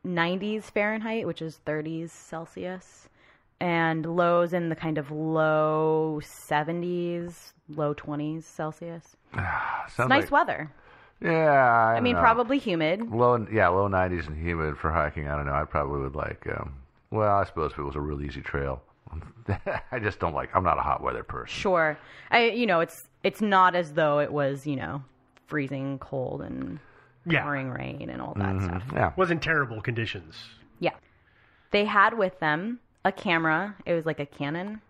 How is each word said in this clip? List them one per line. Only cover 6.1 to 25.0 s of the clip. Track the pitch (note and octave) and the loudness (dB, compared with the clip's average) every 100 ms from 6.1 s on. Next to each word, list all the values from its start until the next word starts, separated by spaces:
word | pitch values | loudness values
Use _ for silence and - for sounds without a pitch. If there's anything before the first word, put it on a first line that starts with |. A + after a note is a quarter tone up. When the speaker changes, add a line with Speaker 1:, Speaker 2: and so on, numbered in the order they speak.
| D3+ | -2
Speaker 1:
seventies, | - - - D3+ D#3 E3+ F3 F3 F3 E3+ F3 E3+ - _ - | -8 -18 -2 0 0 -4 -2 -2 -2 -4 -6 -12 -20 _ -12
low | D3+ D3 | -2 -2
twenties | D3 - D3 D3+ D#3+ - | -2 -6 -6 -4 -6 -10
Celsius. | - D#3 - E3+ E3+ _ _ | -8 -8 -8 -14 -14 _ _
Speaker 2:
<sighs> | _ | _
Sounds | - F#2 - - - - - B2 | -6 -4 -2 -4 -6 -8 -2 2
Speaker 1:
Nice | C4+ | 2
Speaker 2:
like | - | 4
Speaker 1:
weather. | C#4 E4+ A2+ D3+ - - - - _ | 2 2 -4 -8 -16 -20 -20 -20 _
Speaker 2:
Yeah, | E3+ | 0
I | D#3+ D#3 C#3 B2+ A#2 A2+ A#2 | 4 6 6 8 6 6 4
Speaker 1:
I | |
mean, | B3 | 2
Speaker 2:
don't | A#3+ | 4
know. | A#3 | 4
Speaker 1:
probably | A#3 A#3 C#4 | 4 2 0
humid. | A3+ E3+ D#3 G3 A3+ | 0 0 0 0 -2
Speaker 2:
Low, | A2+ B2 A#2+ G2+ | 4 4 4 2
yeah, | G#2+ F2+ | 4 6
low | F#2 G2+ | 4 4
nineties | F#2+ F2+ F2 D#2+ | 2 2 0 -4
and | D2+ | -4
humid | E2+ E2 D#2 D2 | -2 0 -2 0
for | D#2+ | 0
hiking. | D#2+ D2+ D#2 D2 | 2 0 -2 -4
I | D2 | -4
don't | C#2+ | 0
know. | |
I | C#2+ | -2
probably | D2+ D#2 C#2 C#2+ | 0 -2 -2 -2
would | C2+ | -4
like, | C#2+ - - - D2 | -6 -6 -8 -6 -6
um, | C#2 C2+ - _ _ | -8 -12 -20 _ _
well, | A2 G#2 G2+ | 0 4 2
I | |
suppose | G2 - D2+ | 2 -2 -4
if | - | -2
it | |
was | C#2+ C#2 | -6 -4
a | |
real | D2 C#2+ | -4 -4
easy | C#2+ C2+ | -6 -8
trail. | - C#2+ C#2 C2 _ _ - | -6 -4 -4 -6 _ _ -14
<laughs> | D#2+ - - - - - - - | -14 -14 -12 -6 -4 -4 -6 -6
I | B2+ | -4
just | G#2 - | -4 -2
don't | F2 | -2
like, | C#2+ B1+ | -2 0
I'm | F#2+ | 0
not | F2+ C#2+ | 2 2
a | |
hot | D2 B1+ | 0 -2
weather | C2 A#1 | -2 -4
person. | - B1+ A#1 - | -8 -10 -8 -4
Speaker 1:
Sure. | G#3 F3+ D#3 D3+ - - - | 0 2 2 -2 -14 -20 2
I, | A#3+ A#3 | 4 4
you | A3 A#3 | 2 2
know, | E3+ | 2
it's, | F3 - - _ | 2 -4 -20 _
it's | G3 - | -2 0
not | G#3+ F#3+ F#3 | 4 6 6
as | F3 D#3+ | 4 -2
though | D3+ D3+ D3 | 2 2 2
it | C#3 | 2
was, | D3 C#3 C#3 D3+ | 0 0 -2 -4
you | C3+ | -4
know, | D#2+ C#3 | -4 -8